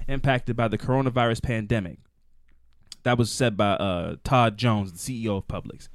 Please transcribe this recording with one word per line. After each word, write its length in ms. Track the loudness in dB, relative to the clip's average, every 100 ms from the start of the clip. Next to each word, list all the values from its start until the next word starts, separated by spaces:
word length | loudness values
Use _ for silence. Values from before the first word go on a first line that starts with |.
| -4
impacted 480 | 0 2 0 0 -2
by 120 | 0
the 120 | 0
coronavirus 640 | 0 0 2 2 2 0
pandemic." 560 | -2 -2 0 -2 -2 -10 _ _ _ -20 _ -20 _ _ -20 -6
That 160 | 0 2
was 120 | 2
said 240 | 2 0 2
by, 180 | 2
uh, 420 | 2 0 -2 -4 -6 2
Todd 320 | 4 4 4
Jones, 340 | 2 2 -2
the 60 | -8
C 260 | -8 -4
E 60 | -2
O 80 | -2
of 100 | -4
Publix. 400 | -8 -10 -14 -18